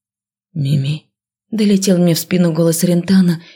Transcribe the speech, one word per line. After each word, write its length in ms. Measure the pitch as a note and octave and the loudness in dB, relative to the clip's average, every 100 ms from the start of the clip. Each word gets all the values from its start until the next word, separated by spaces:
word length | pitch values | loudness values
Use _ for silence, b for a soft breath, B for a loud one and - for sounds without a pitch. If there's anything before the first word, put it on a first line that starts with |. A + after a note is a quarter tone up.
| _ _ _ _ _ | _ _ _ _ _
"Мими", 520 | E3 C#3 D3 C3+ D3+ _ _ _ _ - | -6 -2 -2 -2 -6 _ _ _ _ -10
долетел 480 | A3 G#3 G3 G3 F3+ | -4 0 0 0 0
мне 160 | F3 | 2
в 40 | E3 | 0
спину 340 | - F3+ F3 | -2 0 0
голос 320 | D#3+ E3 E3 | 0 0 0
Рентана, 580 | F3 F3 F3 F#3+ F3 E3 B | 0 0 2 2 2 0 B